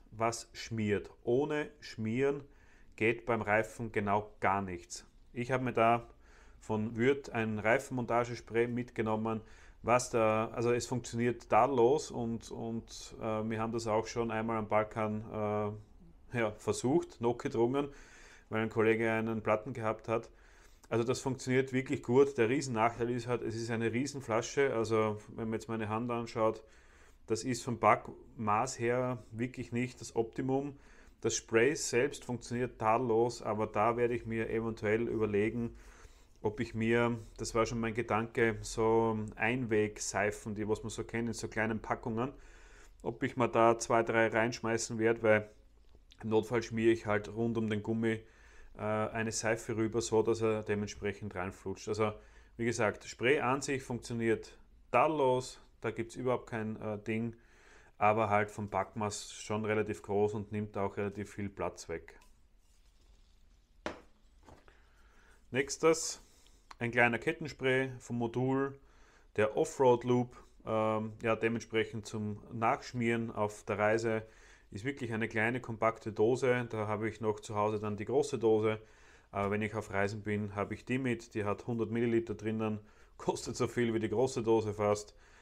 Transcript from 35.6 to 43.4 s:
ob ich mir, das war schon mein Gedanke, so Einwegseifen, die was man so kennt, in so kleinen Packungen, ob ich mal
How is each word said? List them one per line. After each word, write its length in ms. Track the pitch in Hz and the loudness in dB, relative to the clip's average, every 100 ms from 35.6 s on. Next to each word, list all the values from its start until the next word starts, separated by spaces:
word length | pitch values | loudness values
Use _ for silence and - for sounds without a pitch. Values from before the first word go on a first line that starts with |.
| 117 - - - - - - - | -6 -8 -20 -20 -20 -20 -20 -6
ob 160 | 110 - | -4 -2
ich 160 | 117 113 | -4 0
mir, 420 | 110 117 120 117 104 - | 4 4 4 0 -8 -10
das 180 | 110 117 | -2 2
war 100 | 110 | 2
schon 140 | 117 | 0
mein 140 | 113 | -2
Gedanke, 640 | 117 117 107 117 - 117 104 | -2 0 0 0 2 2 2
so 560 | 104 - 110 113 113 110 107 - | -6 0 4 4 4 0 -4 -2
Einwegseifen, 1160 | 110 127 117 107 104 - - 98 104 101 113 | 0 0 2 2 2 -2 -4 0 0 -2 -8
die 140 | 104 104 | -6 -2
was 160 | 107 | -2
man 60 | 113 | -4
so 140 | 110 110 | -8 -6
kennt, 240 | 117 117 | -4 -4
in 40 | |
so 140 | 110 113 | -4 -6
kleinen 320 | 110 110 110 | -2 0 -2
Packungen, 540 | - 120 123 110 131 - - - - - - - | -2 -4 -2 -4 -4 -6 -20 -20 -20 -20 -20 -8
ob 220 | 147 - | -8 -4
ich 140 | 131 | -4
mal 100 | - | 0